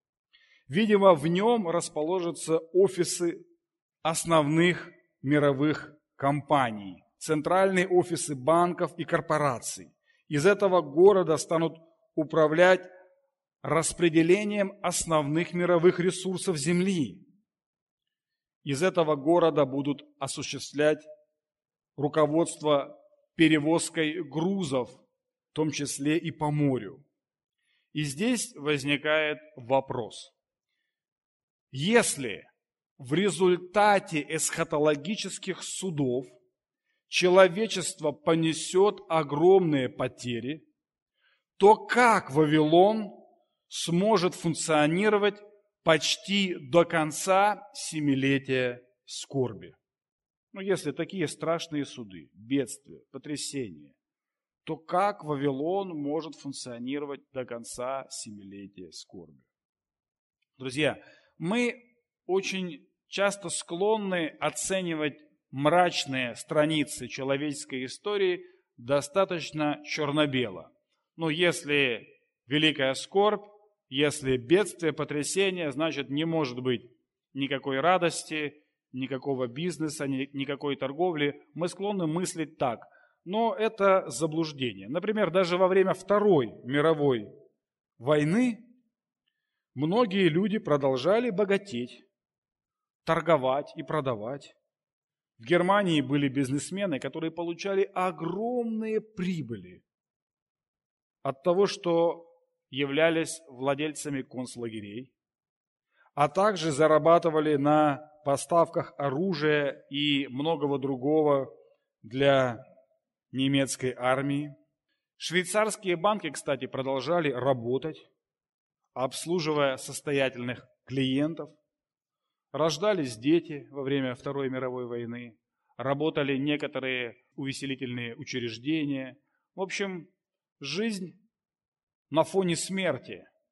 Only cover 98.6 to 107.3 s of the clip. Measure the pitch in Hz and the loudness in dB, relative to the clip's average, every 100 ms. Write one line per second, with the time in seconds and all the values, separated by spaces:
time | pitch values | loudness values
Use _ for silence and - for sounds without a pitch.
98.6 | 233 220 220 214 214 - 180 170 120 107 | -4 -4 -4 -4 -4 -6 -4 -4 -6 -10
99.6 | 180 180 _ _ _ _ _ _ _ _ | -12 -20 _ _ _ _ _ _ _ _
100.6 | _ _ _ _ _ _ 139 135 180 180 | _ _ _ _ _ _ -8 -2 0 2
101.6 | 196 - 180 165 170 160 - _ _ _ | 2 0 0 2 0 -2 -12 _ _ _
102.6 | _ 127 139 139 165 165 156 - - 123 | _ -6 -2 2 2 2 -2 -8 -16 -6
103.6 | 135 139 156 147 151 139 131 117 123 123 | -2 -2 -4 -6 -8 -8 -8 -10 -12 -10
104.6 | 117 110 101 107 - _ _ _ _ _ | -10 -10 -12 -14 -16 _ _ _ _ _
105.6 | _ _ _ _ _ - 147 180 208 185 | _ _ _ _ _ -2 0 2 2 0
106.6 | 160 139 156 156 156 170 165 | -2 2 4 6 6 6 4